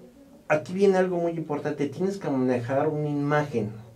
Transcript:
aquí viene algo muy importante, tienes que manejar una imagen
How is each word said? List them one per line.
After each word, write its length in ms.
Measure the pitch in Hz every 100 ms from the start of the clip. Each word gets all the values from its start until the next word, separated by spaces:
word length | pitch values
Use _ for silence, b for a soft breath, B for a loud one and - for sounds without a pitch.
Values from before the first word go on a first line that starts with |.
| - - - - -
aquí 240 | 151 151
viene 260 | 185 196 185
algo 200 | 185 175
muy 160 | 170
importante, 540 | 165 156 147 147 147 143
tienes 300 | - 185 196
que 120 | 156
manejar 580 | 135 127 123 120 135 156
una 220 | 151 151
imagen 600 | 147 143 147 147 120 101 - -